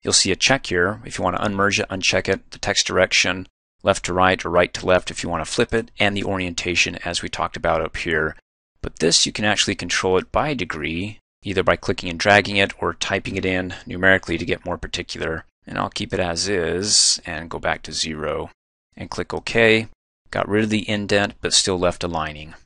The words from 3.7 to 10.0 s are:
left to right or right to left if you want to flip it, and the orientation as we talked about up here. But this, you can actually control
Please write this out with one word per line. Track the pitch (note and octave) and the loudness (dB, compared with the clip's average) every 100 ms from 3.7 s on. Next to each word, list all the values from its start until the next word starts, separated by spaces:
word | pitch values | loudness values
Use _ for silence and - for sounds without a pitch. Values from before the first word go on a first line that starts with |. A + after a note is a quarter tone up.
| _ | _
left | G2 F#2+ - | 0 0 0
to | |
right | F2+ F#2 F2+ | 4 4 4
or | F2+ | 2
right | F2 F2+ | 2 2
to | - F#2+ | 0 2
left | F2+ - | 2 2
if | - | -8
you | - | -4
want | E2+ D#2 | -4 -4
to | |
flip | - A#2 | -2 0
it, | A#2 A2+ - | 0 -4 0
and | G#2 G2+ | 0 2
the | |
orientation | F#2+ F#2+ F2+ E2+ F2+ F2 F#2+ F2 F2 | -2 -2 -4 -4 -2 0 0 -2 -6
as | E2+ | -6
we | D#2+ | -6
talked | - E2+ - | -4 -6 -2
about | E2+ D#2+ | 0 0
up | D#2+ - | -2 -4
here. | - D#2 D#2 - _ _ _ _ | -2 0 0 -4 _ _ _ _
But | - - | -12 0
this, | E3+ - - | 2 4 2
you | |
can | - G#2+ | 0 0
actually | G2+ - G2 | 2 0 -2
control | F2 - | -2 0